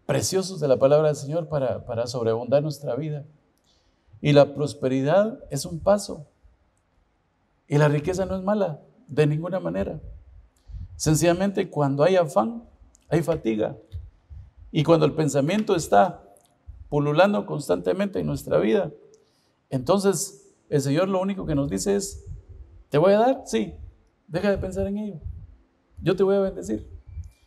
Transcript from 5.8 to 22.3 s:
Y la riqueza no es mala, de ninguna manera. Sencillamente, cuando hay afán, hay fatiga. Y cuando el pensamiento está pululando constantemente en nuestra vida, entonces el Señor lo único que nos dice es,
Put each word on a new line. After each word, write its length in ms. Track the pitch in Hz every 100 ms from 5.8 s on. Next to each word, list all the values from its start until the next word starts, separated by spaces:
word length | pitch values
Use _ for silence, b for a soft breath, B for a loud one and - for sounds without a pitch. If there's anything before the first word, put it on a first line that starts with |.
| - 208 - - 143 _ _ _ _ _ _ _ _ _ _ _ _ _ -
Y 80 | 147
la 120 | 151
riqueza 360 | 147 147 185
no 100 | 185
es 80 | 190
mala, 380 | 185 214 185 143 - _ -
de 180 | 135 151
ninguna 340 | 151 175 185
manera. 400 | - 185 196 156 - - - - - _ - - - -
Sencillamente, 720 | 151 156 170 170 196 196 190
cuando 340 | 147 143 139
hay 140 | 160 190
afán, 480 | 160 196 226 233 - _ - _ -
hay 120 | 160
fatiga. 540 | 156 160 113 107 - 139 - - - - - - - - -
Y 100 | 165
cuando 220 | 147 160
el 80 | 151
pensamiento 640 | 156 151 139 143 208 214 180
está 480 | - 196 190 - - _ _ _ - - -
pululando 560 | 147 147 151 202 208 -
constantemente 760 | 151 147 175 180 180 202 190
en 60 | 151
nuestra 320 | 143 - 151
vida, 320 | 202 214 165 - _ b b b b b _
entonces 840 | 131 127 196 196 175 - - _ _ -
el 120 | 147
Señor 280 | 135 147 190
lo 120 | 190
único 240 | 190 190
que 100 | 160
nos 140 | 143 143
dice 280 | 190 202 202
es, 280 | 190 - -